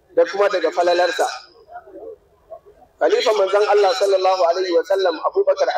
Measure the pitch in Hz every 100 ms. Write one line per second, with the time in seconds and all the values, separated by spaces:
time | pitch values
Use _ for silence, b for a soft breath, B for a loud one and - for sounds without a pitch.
0 | _ 160 170 196 202 190 160 180 175 175
1 | 175 170 131 - - - - 698 - 554
2 | 466 427 _ _ _ - - _ _ _
3 | 151 202 247 214 190 196 208 208 196 175
4 | 202 190 185 190 170 175 190 165 160 196
5 | 185 160 - - - 185 170